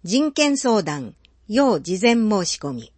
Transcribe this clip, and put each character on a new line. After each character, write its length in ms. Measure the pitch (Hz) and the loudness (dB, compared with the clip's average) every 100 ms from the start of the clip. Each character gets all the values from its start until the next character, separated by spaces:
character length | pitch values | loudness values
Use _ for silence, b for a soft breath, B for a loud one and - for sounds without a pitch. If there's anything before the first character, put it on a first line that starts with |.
人 300 | 175 240 302 | 0 0 0
権 240 | 285 294 277 | 0 0 2
相 260 | 262 220 | 2 0
談、 320 | 156 147 113 - _ _ - | 0 -6 -10 -16 _ _ -4
要 320 | 214 277 180 | 2 2 2
事 220 | 180 180 | -2 0
前 120 | 233 | 2
申 300 | 233 220 208 | 2 2 0
し 140 | 170 - | -2 -6
込 140 | 143 | -8
み。 200 | 123 110 | -10 -14